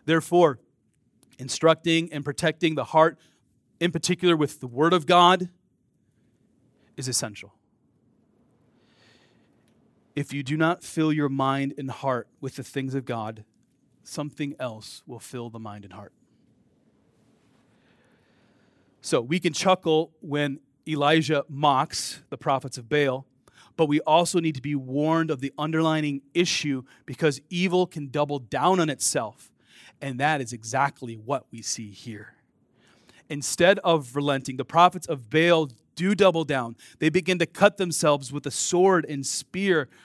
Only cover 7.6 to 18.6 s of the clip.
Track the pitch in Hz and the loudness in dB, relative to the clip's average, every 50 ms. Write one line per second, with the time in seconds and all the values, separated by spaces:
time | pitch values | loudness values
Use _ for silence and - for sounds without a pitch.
7.6 | _ _ _ _ _ _ _ _ _ _ _ _ _ _ _ _ _ _ _ _ | _ _ _ _ _ _ _ _ _ _ _ _ _ _ _ _ _ _ _ _
8.6 | _ _ _ _ _ _ _ _ _ _ _ _ _ _ _ _ _ _ _ _ | _ _ _ _ _ _ _ _ _ _ _ _ _ _ _ _ _ _ _ _
9.6 | _ _ _ _ _ _ _ _ _ _ _ 143 135 - 135 143 135 127 151 156 | _ _ _ _ _ _ _ _ _ _ _ -8 -8 -6 -8 -8 -6 -4 0 0
10.6 | 160 165 175 - - - - 165 156 156 151 151 147 135 135 135 135 135 135 139 | 2 0 0 -2 -8 -8 -2 0 0 2 2 0 0 0 0 0 0 0 0 -2
11.6 | 139 139 - - 135 131 - - 139 135 127 117 - - _ _ 139 127 - - | -4 -4 -6 -8 -10 -10 -10 -6 -4 -2 -2 -2 -6 -10 _ _ -12 -12 -10 -12
12.6 | 120 - - 143 131 131 131 135 120 - 120 113 107 110 110 110 - _ _ _ | -14 -8 -8 -8 -6 -4 -6 -6 -6 -6 -8 -8 -8 -10 -12 -14 -20 _ _ _
13.6 | _ _ _ _ _ _ _ _ _ - - 165 147 147 143 - 147 139 - - | _ _ _ _ _ _ _ _ _ -14 -10 -10 -10 -10 -8 -8 -8 -8 -8 -8
14.6 | 135 120 110 110 - - - - - - 123 110 - - 135 123 120 117 113 113 | -10 -10 -10 -12 -16 -18 -18 -20 -18 -16 -16 -16 -14 -12 -12 -12 -12 -12 -12 -14
15.6 | 110 110 104 104 98 92 92 107 104 - _ _ _ _ _ _ _ _ _ _ | -14 -14 -14 -16 -18 -18 -20 -20 -20 -20 _ _ _ _ _ _ _ _ _ _
16.6 | _ _ _ _ _ _ _ _ _ _ _ _ _ _ _ _ _ _ _ _ | _ _ _ _ _ _ _ _ _ _ _ _ _ _ _ _ _ _ _ _
17.6 | _ _ _ _ _ _ _ _ _ _ _ _ _ _ _ _ _ _ _ _ | _ _ _ _ _ _ _ _ _ _ _ _ _ _ _ _ _ _ _ _